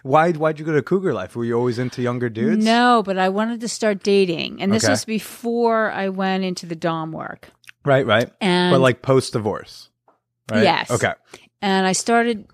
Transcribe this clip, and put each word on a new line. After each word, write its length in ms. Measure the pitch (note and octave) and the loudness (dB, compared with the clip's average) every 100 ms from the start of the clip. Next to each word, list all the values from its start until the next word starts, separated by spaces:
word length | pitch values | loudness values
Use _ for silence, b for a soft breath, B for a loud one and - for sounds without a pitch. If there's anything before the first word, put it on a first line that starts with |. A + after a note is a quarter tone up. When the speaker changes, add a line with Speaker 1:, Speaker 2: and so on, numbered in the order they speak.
Speaker 1:
why, 280 | C3 C#3+ E3 | 0 2 4
why'd 260 | D#3+ D#3 D3+ | 2 -2 -2
you 40 | D#3 | -2
go 60 | |
to 80 | D3+ | 0
Cougar 320 | - F#3 F#3 | 2 0 0
Life? 220 | A2+ F#2 A#2+ | -4 -6 -6
Were 80 | |
you 120 | A#2 A#2 | -2 0
always 200 | B2 A2+ | 0 -2
into 220 | B2+ - | -4 -4
younger 280 | A#2+ B2 A#2+ | -4 -2 -4
dudes? 340 | A2 G#3+ A3 | -2 0 2
Speaker 2:
No, 380 | G#3+ A#3 B3 A#3+ G3 | 2 4 4 4 2
but 120 | F#3+ | 0
I 100 | F#3 | 0
wanted 300 | F#3+ A3+ A#3 | 0 -4 -4
to 60 | A3+ | -8
start 360 | - A3 G3 | -4 -2 -2
dating. 580 | - G3+ F#3+ D#3+ C3+ - | 2 2 2 -2 -6 -4
And 100 | F#3+ | -2
this 120 | G#3+ A3 | 0 2
Speaker 1:
Okay. 60 | |
Speaker 2:
was 100 | G#3 | 0
before 880 | - A3 - - A#3 A#3 A#3 A3+ G#3+ | -2 -6 -6 -10 -4 0 2 2 0
I 180 | - G3 | -2 -4
went 340 | F#3+ F#3+ F#3+ F#3+ | -2 -2 -2 -4
into 200 | F3 E3+ | -6 -10
the 100 | E3 | -6
dom 360 | E3+ E3 D#3+ | -4 -4 -6
work. 380 | D#3 C#3 - - _ _ - | -10 -12 -14 -20 _ _ -8
Speaker 1:
Right, 220 | C#3+ C3+ B2 | 2 2 4
right. 240 | G#2+ B2 - | 2 0 -2
Speaker 2:
And 320 | G3 F3+ F3+ | 0 2 4
Speaker 1:
But, 80 | C#3 | 4
like, 220 | C3 A#2+ | 4 2
post-divorce, 880 | - C3 B2 B2+ G#2+ F2+ - - - _ _ _ _ _ - | 2 2 2 -2 -4 -6 -10 -20 -20 _ _ _ _ _ -6
right? 120 | A2 | 2
Speaker 2:
Yes. 280 | - D#3+ A2 | 2 2 0
Speaker 1:
Okay. 200 | B2 A#2+ - _ B B - | -2 -2 -4 _ B B -8
Speaker 2:
And 240 | G3+ F#3+ F#3+ | -2 0 0
I 40 | |
started 520 | F#3 - A#3 A#3 A3 - | 0 0 0 0 -4 -8